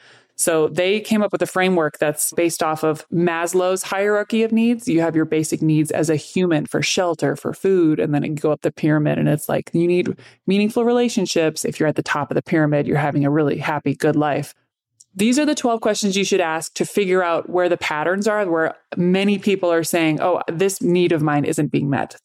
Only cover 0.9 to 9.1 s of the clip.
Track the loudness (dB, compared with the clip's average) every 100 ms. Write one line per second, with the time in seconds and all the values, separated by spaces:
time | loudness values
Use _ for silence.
0.9 | 0 0 0 0 -2 -2 0 2 2 0
1.9 | 0 -2 -2 -4 0 -2 0 -2 0 -2
2.9 | -2 -4 -2 0 0 -2 0 0 -2 -2
3.9 | -2 2 0 0 0 2 2 2 0 0
4.9 | 0 2 0 0 0 -2 0 2 2 2
5.9 | 0 0 -2 -2 -2 0 0 -2 -4 -2
6.9 | 0 0 0 -2 -2 -6 -2 0 4 4
7.9 | 2 0 0 -2 -2 -2 -2 -4 -2 0
8.9 | 2 2